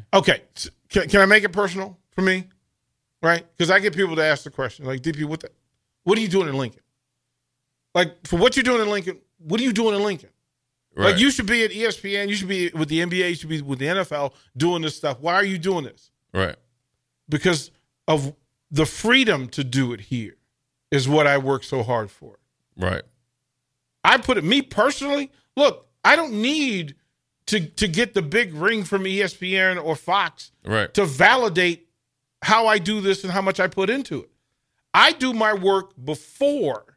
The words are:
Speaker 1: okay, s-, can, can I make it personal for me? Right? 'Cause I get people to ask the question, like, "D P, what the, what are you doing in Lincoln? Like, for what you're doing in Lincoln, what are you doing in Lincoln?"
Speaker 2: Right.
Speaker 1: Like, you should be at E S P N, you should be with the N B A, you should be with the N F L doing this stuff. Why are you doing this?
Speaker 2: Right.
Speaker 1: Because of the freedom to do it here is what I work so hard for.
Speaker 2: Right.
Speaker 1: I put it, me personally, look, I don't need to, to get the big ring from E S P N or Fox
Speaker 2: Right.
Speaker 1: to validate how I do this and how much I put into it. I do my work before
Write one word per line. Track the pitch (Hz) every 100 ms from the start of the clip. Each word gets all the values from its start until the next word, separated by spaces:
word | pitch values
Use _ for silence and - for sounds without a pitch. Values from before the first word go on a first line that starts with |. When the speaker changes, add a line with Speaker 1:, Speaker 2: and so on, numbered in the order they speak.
| -
Speaker 1:
okay, | - - 135 - -
s-, | - - _
can, | 196 156
can | 202
I | 190
make | 214
it | 202
personal | 180 196 190 196 180 _
for | -
me? | 185 185 185 _ _ _ _ _ _ _
Right? | 165 170 170 -
'Cause | 170
I | 196
get | 202 165
people | 185 160
to |
ask | 156 143
the | 143
question, | - 131 -
like, | 131 131
"D | 156
P, | 151
what | 151 160
the, | - _ _ _ _ _
what | 175 220
are |
you | 214
doing | 190 160
in | 135
Lincoln? | 123 - _ _ _ _ _ _ _ _ _ _ _
Like, | 175 175 - -
for | 170
what | 247 262
you're |
doing | 247 240
in | 208
Lincoln, | 202 175 180 _ _
what | 156 226
are |
you | 262
doing | 202 226 202
in |
Lincoln?" | 208 165 - _ _ _ _ _ _ -
Speaker 2:
Right. | 185
Speaker 1:
Like, | 185
you | 269
should | 254 208
be | 233
at | 214
E | 196 226
S | -
P | 196 202
N, | 202
you | 202
should | 185
be | 190 175
with | 160 147
the | 160
N | 175
B | 180
A, | 180
you |
should | 170 156
be | 156
with | 139 131
the | 143
N | 190
F | 180
L | 147 139 - _ 127
doing | 170 170
this | 156 -
stuff. | 147 123
Why | 156
are | 185
you | 202 185
doing | 180 175
this? | 127 - _ _ _
Speaker 2:
Right. | 95 90 - _ _ _ _ _ _ -
Speaker 1:
Because | 147 190 156 - _ _ _ -
of | 156 135 - _ _ _
the | 151
freedom | 156 - 220 262 226 147 123
to | -
do | 131 135 123
it | 110
here | - 123 104 - _ _ _ _ _
is | 139 131
what | 151 147
I | 143
work | 131 135
so | - 135
hard | 113 120 104
for. | - - 98 _ _ _ -
Speaker 2:
Right. | 92 92 - _ _ _ _ _ _ _ _ _
Speaker 1:
I | 180 247
put | 220 208
it, |
me | 156 277
personally, | 269 208 254 285 277 285 277 _ _ 262
look, | 277 - _ _
I | 202 302
don't | 311 214
need | 240 311 269 190 151 - _ _ _ _ -
to, | 214
to | 156 - 208
get | 160 240
the | 202
big | 147 214 208
ring | 151 196 220
from | 175 196 190
E | 190
S | 190
P | - 180 190
N | 185 180
or | 156 151
Fox | - 196 165 - - _
Speaker 2:
Right. | - 110 98
Speaker 1:
to | - 180
validate | 131 190 254 226 170 180 165 _ _ _ _ _ _
how | - 220 220
I | 214
do | 170 214
this | 196 190
and | 190
how | 190
much | 190 190
I | 180
put | - 190
into | 269 - 135
it. | - _ _ _ _ _ _
I | 190 277
do | 311 254
my | 226 214
work | 202 190 190 190 -
before | 131 151 - - 285 294 156 107 -